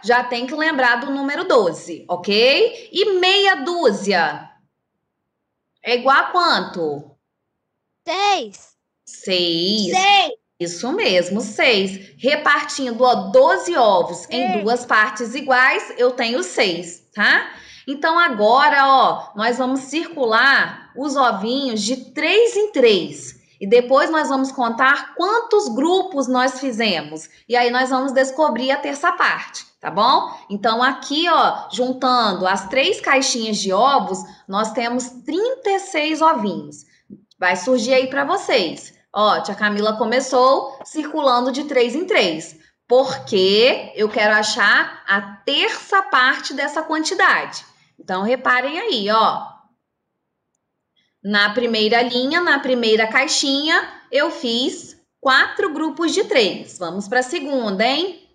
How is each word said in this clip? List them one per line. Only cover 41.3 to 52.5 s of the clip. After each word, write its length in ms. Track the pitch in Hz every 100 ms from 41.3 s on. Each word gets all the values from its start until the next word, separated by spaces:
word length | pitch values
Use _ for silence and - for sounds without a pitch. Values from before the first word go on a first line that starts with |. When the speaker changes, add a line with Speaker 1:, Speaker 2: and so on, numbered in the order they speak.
| 247 247
Speaker 1:
de 120 | 262
três 320 | 294 262 240 240
em 100 | 370
três, 540 | 370 196 160 - - _ _ _
porque 1040 | 247 262 - - 202 190 208 240 - - -
eu 120 | 214
quero 280 | 220 214 214
achar 680 | 214 247 208 247 339 - -
a 140 | 196 202 -
terça 600 | - 285 392 - - 392
parte 500 | 392 277 254 285 -
dessa 300 | 277 285 294
quantidade. 840 | 320 311 311 381 370 196 147 - - _ _ _
Então, 220 | - 185
reparem 580 | 202 254 254 247 262 320
aí, 300 | 466 269 202
ó. 480 | 220 202 - - - _ _ _ _ _ _ _ _ _ _ _ _ _ _ _ _ 196
Na 240 | 208 208
primeira 480 | 214 240 220 214 233
linha, 360 | 247 240 262 330
na 180 | 349